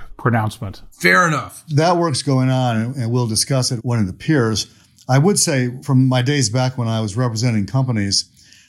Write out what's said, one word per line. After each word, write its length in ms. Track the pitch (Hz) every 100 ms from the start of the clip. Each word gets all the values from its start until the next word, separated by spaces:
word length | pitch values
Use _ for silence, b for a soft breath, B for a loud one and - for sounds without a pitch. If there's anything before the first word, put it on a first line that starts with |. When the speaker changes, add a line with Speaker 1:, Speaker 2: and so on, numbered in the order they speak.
| B -
Speaker 1:
pronouncement. 640 | 123 117 107 - 98 - -
Speaker 2:
Fair 360 | - 180 185 170
enough. 360 | 143 101 - -
Speaker 3:
That 280 | 143 165 175
work's 240 | 170 131
going 280 | 143 131 131
on, 280 | 127 127 110
and, 180 | 117 139
and 160 | 117
we'll 160 | 123 120
discuss 440 | 107 - 135 123
it 80 | 120
when 200 | 123 120
it 60 | 95
appears. 580 | - - 151 113 107 - b b b -
I 80 | 135
would 220 | 170 208
say 320 | - 135 123 127
from 260 | - 127 131
my 140 | 127
days 300 | 127 147 113
back 260 | 127 127 127
when 100 | 113
I 120 | 113
was 160 | 107 101
representing 480 | 127 110 123 110 98
companies, 640 | 135 127 110 98 95 - b b b